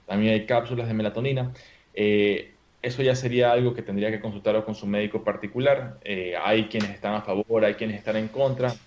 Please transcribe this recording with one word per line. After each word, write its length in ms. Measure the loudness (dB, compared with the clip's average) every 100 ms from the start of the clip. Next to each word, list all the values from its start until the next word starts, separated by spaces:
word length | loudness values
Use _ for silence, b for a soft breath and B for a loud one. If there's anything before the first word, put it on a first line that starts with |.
| -4
También 280 | 0 4
hay 120 | 2 2
cápsulas 400 | 0 0 -6 -2
de 60 |
melatonina. 580 | -2 -2 -2 -2 -2 -4 B B B B
Eh, 680 | 0 2 4 4 2 -4 _ _ _
eso 200 | -8 0
ya 120 | 0 2
sería 340 | 0 4 4
algo 220 | 4 2
que 80 | -2
tendría 280 | -6 -2 -2
que 100 | -2
consultar 440 | -6 -4 0 0
con 100 | 0 -6
su 100 | -2
médico 380 | -2 -2 -2
particular. 720 | -4 -4 -6 0 2 2 0 -12
Eh, 300 | -6 -4 -4 -2
hay 280 | 2 2 2
quienes 240 | -4 -4
están 220 | -6 -4
a 80 | -4
favor, 420 | -2 -4 0 2
hay 100 | 2
quienes 220 | 0 -6 -6
están 200 | -4 -2
en 120 | -2
contra. 520 | 0 0 0 -2 -4